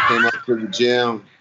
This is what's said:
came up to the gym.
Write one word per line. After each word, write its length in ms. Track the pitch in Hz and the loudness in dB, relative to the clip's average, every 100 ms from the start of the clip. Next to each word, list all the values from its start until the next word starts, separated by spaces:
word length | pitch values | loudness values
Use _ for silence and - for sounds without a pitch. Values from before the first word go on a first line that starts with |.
| 113 | 2
came 180 | 117 117 | 2 0
up 80 | - | -2
to 120 | - 113 | -4 -4
the 120 | 107 | -4
gym. 560 | 98 123 123 120 110 - _ | 0 2 2 0 -4 -12 _